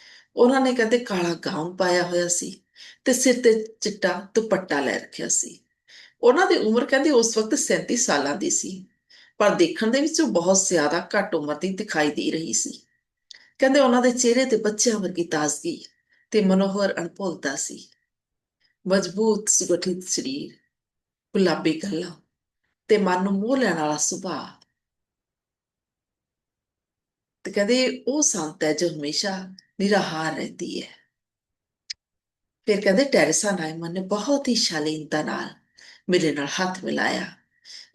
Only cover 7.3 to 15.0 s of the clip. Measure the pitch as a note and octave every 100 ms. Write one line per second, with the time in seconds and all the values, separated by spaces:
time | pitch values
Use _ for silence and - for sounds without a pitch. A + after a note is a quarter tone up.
7.3 | A3 A3 C#4+ - F3 - A#3+ - C#3+ C#3
8.3 | E3+ - - - F#3+ - _ _ - _
9.3 | - G#3 E3 E3 - A3 C4+ D#4 - C#4
10.3 | F3+ E3+ F#3+ - F3 C#3+ E3+ F#3 G#3 G3
11.3 | E3 D3 D3 F#3+ F#3 G#3 D#3+ D3+ - G#2
12.3 | D#3+ D#3+ A2 - - _ _ _ _ -
13.3 | - _ - C4+ C#4+ C4 A#3+ B3 B3 A#3+
14.3 | A#3+ C4 G#3 G#3 G#3+ A#3+ G#3